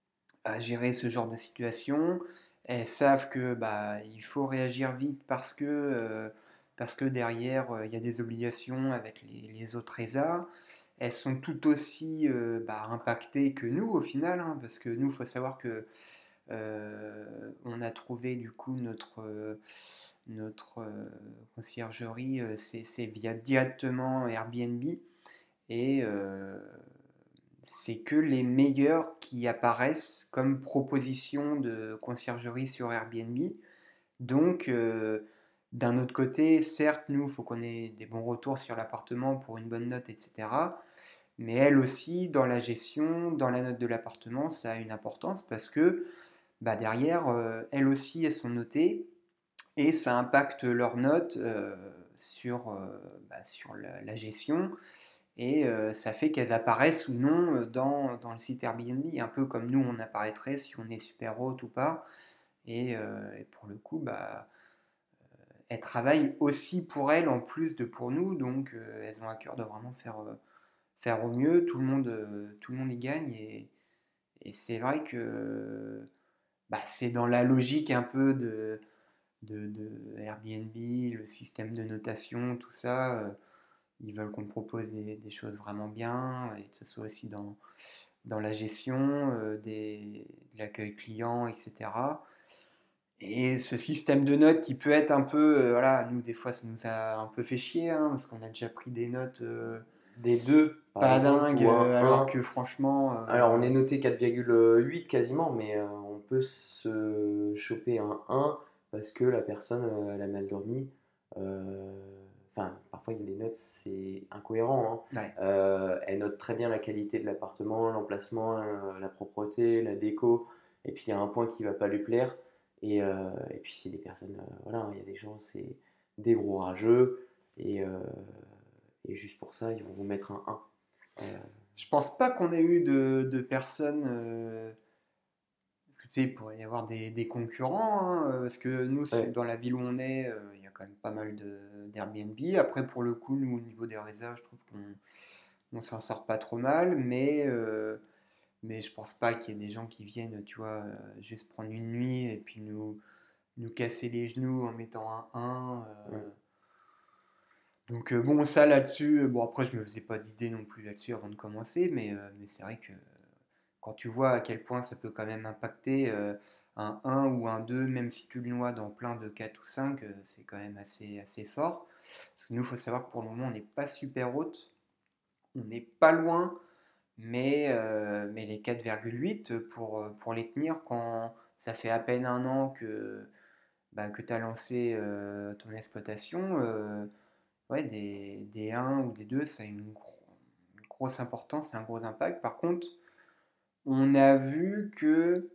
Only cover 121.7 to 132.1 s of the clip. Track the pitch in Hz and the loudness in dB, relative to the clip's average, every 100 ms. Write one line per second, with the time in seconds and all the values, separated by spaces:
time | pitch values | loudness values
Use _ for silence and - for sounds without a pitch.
121.7 | 98 101 104 113 120 127 - - _ _ | 0 0 0 2 4 4 -2 -18 _ _
122.7 | _ 104 104 98 95 95 - - - - | _ 0 2 2 0 -4 -6 -8 -10 -12
123.7 | - 95 - 90 87 95 101 95 - 104 | -12 -10 -10 -12 -14 -14 -12 -14 -14 -6
124.7 | 113 107 98 98 98 107 104 - 98 98 | -4 -4 -8 -12 -12 -14 -16 -14 -12 -12
125.7 | 131 _ _ _ - 110 113 101 95 92 | -14 _ _ _ -2 4 4 4 -2 -2
126.7 | 92 110 123 127 - - _ _ - - | 0 6 8 8 2 -12 _ _ -10 -6
127.7 | 101 95 95 - - 98 - - 101 _ | -4 -4 -6 -8 -12 -16 -20 -20 -20 _
128.7 | _ _ _ - 98 101 - - - 113 | _ _ _ -12 -12 -12 -14 -18 -8 -6
129.7 | 110 98 95 101 101 98 101 - 110 - | -6 -8 -10 -6 -6 -6 -10 -8 -8 -12
130.7 | _ _ _ _ - 101 98 - - _ | _ _ _ _ -12 -12 -12 -16 -20 _
131.7 | - - 147 139 | -18 0 2 2